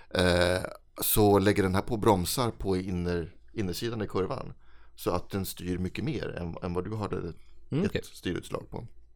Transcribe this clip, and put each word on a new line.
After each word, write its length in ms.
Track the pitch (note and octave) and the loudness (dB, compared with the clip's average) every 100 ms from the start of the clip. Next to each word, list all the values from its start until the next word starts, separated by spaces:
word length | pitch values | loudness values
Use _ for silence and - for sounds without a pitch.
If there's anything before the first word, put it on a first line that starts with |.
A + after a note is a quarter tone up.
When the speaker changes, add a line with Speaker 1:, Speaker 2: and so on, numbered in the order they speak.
| - | -4
Speaker 1:
eh, 520 | - F2+ F2 F2 F2+ - - - - | 2 6 6 6 2 -2 -8 -18 -6
så 380 | - - G#2 G2+ | 0 6 8 8
lägger 240 | G2 G2+ | 8 4
den 120 | F#2+ F#2+ | 2 2
här 60 | |
på 160 | G2+ A#2+ | 0 2
bromsar 540 | G2+ G2 E2+ - A#2+ | 4 4 2 0 -2
på 260 | - G2 F#2+ | -2 -2 -2
inner, 580 | F#2 F2+ F2 F2 D#2 - - | -2 -4 -2 -2 -4 -12 -14
innersidan 480 | - G2 E2+ A#2+ A#2 | -8 -6 -6 -6 -6
i 60 | G2 | -4
kurvan. 460 | A#2+ - C3+ - - - - - - | -2 -2 -4 -10 -14 -18 -20 -20 -8
Så 160 | - | -2
att 180 | F2+ - | -2 -2
den 160 | G2+ F#2 | -4 -6
styr 320 | - F2+ F2+ | -6 -6 -4
mycket 260 | F2+ - | -4 -4
mer 320 | F2+ A#2+ - - | -6 -4 -6 -6
än, 180 | E2+ - | -8 -8
än 100 | F#2 | -6
vad 100 | F2 F2+ | -4 -4
du 100 | A2 | -6
hade 380 | G2 F#2 F2 - - - - | -6 -6 -8 -12 -16 -18 -8
Speaker 2:
Mm, 120 | - G2 | -4 -2
Speaker 1:
ett 40 | |
Speaker 2:
okej. 120 | - | -4
Speaker 1:
styrutslag 640 | - - - E2+ - - - | -8 -8 -6 -6 -6 -10 -10
på. 180 | - A#2 - - | -12 -14 -16 -20